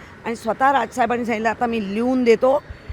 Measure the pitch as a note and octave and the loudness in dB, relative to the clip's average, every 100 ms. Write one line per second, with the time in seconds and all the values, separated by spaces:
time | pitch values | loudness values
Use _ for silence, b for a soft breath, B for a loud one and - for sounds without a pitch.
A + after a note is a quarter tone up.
0 | B B A3+ A#3 A3 G#3 C#4+ C#4 A3+ - | B B -10 -8 -4 0 2 2 -2 -2
1 | A#3 A#3+ A#3 G#3+ A3 G#3+ A#3+ A#3 G3 G#3 | -2 0 -2 -2 -2 -2 -2 -2 -4 -2
2 | A#3+ C4 A#3+ A3 B3+ C#4+ - B B | 0 2 4 4 4 2 -2 B B